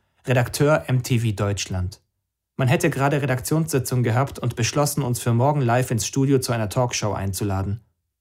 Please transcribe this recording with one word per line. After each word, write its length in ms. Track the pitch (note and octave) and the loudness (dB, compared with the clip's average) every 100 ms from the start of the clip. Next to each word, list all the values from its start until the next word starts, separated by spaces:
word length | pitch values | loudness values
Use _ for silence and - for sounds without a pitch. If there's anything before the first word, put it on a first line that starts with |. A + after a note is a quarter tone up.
| _ _ | _ _
Redakteur 600 | - B2+ A2+ - C#3+ D#3 - | 0 0 0 2 4 2 2
M 160 | B2+ | 0
T 160 | - A#2+ | 2 0
V 140 | A#2 | 0
Deutschland. 680 | G2+ G2+ G2 - F#2 F2+ - _ _ _ _ _ - | 0 -2 -2 -4 -4 -4 -8 _ _ _ _ _ -2
Man 120 | B2 | 2
hätte 200 | E3 E3 | 2 2
gerade 320 | C3 C#3 C#3+ | 2 0 2
Redaktionssitzung 840 | B2+ B2 - D#3 D#3 C3+ - B2+ | 0 -2 0 0 0 0 0 0
gehabt 360 | A#2 A#2+ C#3 - | 2 2 0 -4
und 180 | B2 - | -4 -2
beschlossen, 460 | A2+ D3 D3 - | -2 0 0 0
uns 160 | B2 A#2+ | -2 -2
für 160 | A#2+ | 0
morgen 260 | A#2 C#3 D3 | 2 2 2
live 300 | A#2 B2 B2+ | 2 2 0
ins 160 | A2 - | -2 -2
Studio 320 | C#3 C3+ C3+ | 0 2 2
zu 140 | B2+ | 2
einer 180 | A#2 G#2 | -2 -2
Talkshow 420 | B2+ B2 - G#2+ | -2 -2 -2 -4
einzuladen. 680 | - G2 F#2+ G#2 F#2+ G2 G#2 - _ _ _ | -2 -4 -4 -2 -2 -4 -6 -10 _ _ _